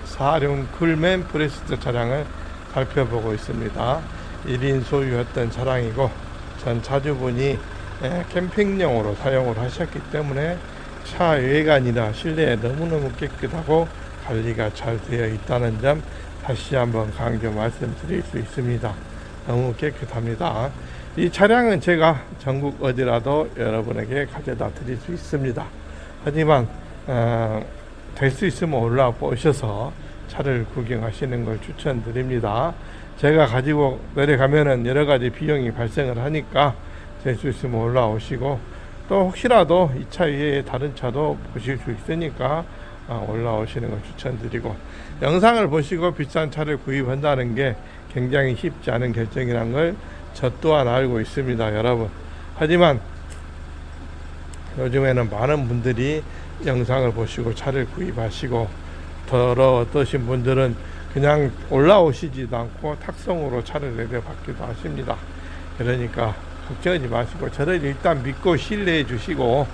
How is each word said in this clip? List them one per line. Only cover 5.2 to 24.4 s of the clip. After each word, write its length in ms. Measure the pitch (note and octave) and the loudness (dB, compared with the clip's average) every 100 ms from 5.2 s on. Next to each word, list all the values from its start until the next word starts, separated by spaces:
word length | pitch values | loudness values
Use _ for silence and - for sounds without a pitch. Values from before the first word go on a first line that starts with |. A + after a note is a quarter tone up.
| A#2+ - A#2 | -2 -2 -2
차량이고, 600 | A2+ B2+ B2+ A#2+ A2+ C3 - - - - - | -2 0 0 0 0 0 -2 -12 -12 -12 -8
전 180 | C3 A#2 | -2 -2
차주분이, 760 | A2 C#3 C#3+ C#3 B2+ A#2+ C#3 B2 - - - - | 0 0 0 -2 -2 0 0 0 -6 -10 -10 -6
에, 220 | B2 F3+ E3+ | -4 -4 -2
캠핑용으로 840 | F3+ F3+ F#3+ G3+ G3 E3+ A#2+ G#2 G2+ | -2 -2 2 2 4 2 2 2 0
사용을 420 | C#3 C3 B2+ A2 | 2 2 2 0
하셨기 420 | B2 - E3+ D3+ D3 | -2 -2 -4 -4 -6
때문에 460 | D3+ D3 C3+ D#3 F3 - - - - - | -4 -2 -2 -2 -4 -8 -12 -12 -12 -10
차 240 | - F3 | 0 4
외관이나 800 | D3+ B2+ C#3+ D#3 D3 B2 A#2+ A2 | 4 4 4 6 6 6 2 0
실내 420 | A2 E3 D#3 D3+ A#2 | -2 -2 0 2 2
너무너무 540 | A#2 C#3 E3 D#3+ C3+ | 0 -2 0 0 0
깨끗하고 760 | A#2+ C#3+ - C3 D#3+ D#3 D#3 E3 - - - - | -4 -6 -4 -6 -4 2 2 2 -4 -14 -12 -4
관리가 480 | A2+ A2+ A2+ A2 | -2 -2 0 -2
잘 260 | - - A2+ - | -2 -4 -4 -2
되어 220 | A#2+ A2+ | -2 -2
있다는 520 | A2 - B2 A#2+ A2 | -2 -2 0 0 0
점 220 | C3 D3+ D3+ - - - | 2 0 -2 -12 -12 -10
다시 320 | - B2 - C3+ | -6 -6 -2 0
한번 360 | A#2+ A2+ A2 | 2 2 -2
강조 380 | - A#2 A#2 A2+ | -2 -2 0 -2
말씀드릴 680 | G#2+ A2 - A#2+ A#2 D3 F3 | 0 -2 -2 -6 -6 -4 -4
수 140 | - A#2+ | -2 -6
있습니다. 560 | A2 - A#2+ A#2+ A#2 F#2+ - - - - - | -6 -4 -2 -2 -4 -6 -10 -12 -12 -12 -2
너무 260 | A#2+ B2+ A#2 | 0 0 0
깨끗합니다. 960 | D3+ D3 B2 B2 A#2 A2 E3+ A2 B2+ - - - - - | -4 -4 -8 -4 -4 -2 -2 -2 -4 -6 -12 -12 -10 -2
이 140 | F3 | 0
차량은 500 | - G3+ A#3 A#3+ F#3+ | 4 6 6 6 2
제가 400 | F3+ F3 D#3+ D3 - - | 4 6 6 4 -4 -8
전국 420 | C3+ C3+ C#3+ C3+ | -4 -2 -2 -2
어디라도 680 | C#3 B2 B2+ A#2 A#2 D3 D#3 - | 0 2 2 2 2 0 0 -2
여러분에게 680 | A#2 A2 A2 A2+ A2 C3+ C#3 | 0 0 -2 -4 -2 -2 -2
가져다 420 | C#3+ | -6